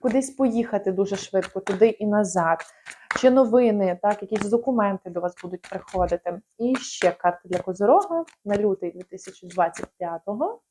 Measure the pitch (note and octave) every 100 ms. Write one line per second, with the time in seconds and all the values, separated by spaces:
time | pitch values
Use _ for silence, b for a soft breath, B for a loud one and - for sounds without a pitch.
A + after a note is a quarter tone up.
0 | B3+ A#3+ C4+ - C4+ A3+ A#3 G3+ G3 F#3
1 | G3 G3 - F#3+ F#3 F#3+ F#3+ F#3+ A3+ G#3+
2 | G#3+ G#3 G3 F#3 E3 E3 - B B B
3 | B - B3+ B3+ B3+ A#3 A#3+ G#3 F#3+ F3+
4 | G3+ G#3 G3 G#3+ G3+ A#3 A#3+ A#3+ G3+ F#3+
5 | F#3 F3 F3+ F3 F3+ F3+ - F#3+ - F#3+
6 | F3+ F3 - F3 _ _ A#3 C4 - -
7 | F3+ F3 F3 F3 F3+ F3+ F3+ F3+ G3+ E4
8 | G4 E4 E4 _ G3+ G3+ G#3 F#3+ F3 F3
9 | F3+ F3+ - F#3 F3+ F3 E3+ - - _
10 | F3 E3 - G#3+ E4 A#4+ _